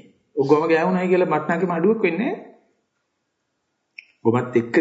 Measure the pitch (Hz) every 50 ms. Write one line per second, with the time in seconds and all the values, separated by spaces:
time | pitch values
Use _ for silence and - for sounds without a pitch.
0 | - - _ _ _ _ _ 147 135 135 151 151 165 165 160 156 170 185 185 180
1 | 185 180 185 180 180 156 156 151 - - 170 175 190 180 175 165 170 208 220 220
2 | - 175 165 185 240 320 440 - - - - _ _ _ _ _ _ _ _ _
3 | _ _ _ _ _ _ _ _ _ _ _ _ _ _ _ _ _ _ _ -
4 | - _ _ _ - 117 113 123 127 - - 117 113 - - 170